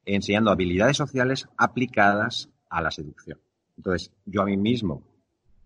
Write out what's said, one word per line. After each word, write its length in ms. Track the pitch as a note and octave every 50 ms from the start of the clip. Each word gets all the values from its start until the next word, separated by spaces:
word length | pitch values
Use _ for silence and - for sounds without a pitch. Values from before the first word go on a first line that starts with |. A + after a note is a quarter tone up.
| _
enseñando 460 | - G2+ G2+ F#2+ G#2 G2+ G#2 A2+ A2
habilidades 440 | F#2+ F2+ F#2 F2 F2 F#2 G#2 B2+ C#3+
sociales 540 | - D3+ - - C3 B2 B2+ C3+ C3+ - - _ -
aplicadas 920 | A#2 A#2 - - B2+ - - A#2 G2+ G2+ G2+ G#2 G#2+ A2+ G#2+ - - - _ _ _ _
a 120 | E2+ E2
la 80 | E2 D#2
seducción. 480 | - - D#2 D2 C#2+ - _ - D#2 - _ _ _ _ _ _ _
Entonces, 380 | - - G2 F2+ F2 - - _ _ _
yo 180 | G#2 F#2 G#2 F#2+
a 20 |
mí 100 | G2+ G2
mismo 480 | F#2+ G2+ A2 B2 A#2+ A2 F2+ D2 C#2 - _ _ _ _ _ _ _ _ _ _ _ _